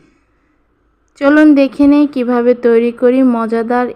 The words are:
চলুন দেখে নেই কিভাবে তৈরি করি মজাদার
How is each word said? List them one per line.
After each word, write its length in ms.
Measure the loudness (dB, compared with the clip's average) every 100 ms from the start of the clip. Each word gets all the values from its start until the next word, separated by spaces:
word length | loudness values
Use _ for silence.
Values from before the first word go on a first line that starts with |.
| _ _ _ _ _ _ _ _ _ _ _ _
চলুন 280 | 0 4 4
দেখে 300 | 4 0 0 2
নেই 180 | 2 0
কিভাবে 460 | -4 -4 -2 -2
তৈরি 380 | 0 0 0 -2
করি 280 | -2 -2 0
মজাদার 640 | 0 -2 -4 -6 -4 -4 -6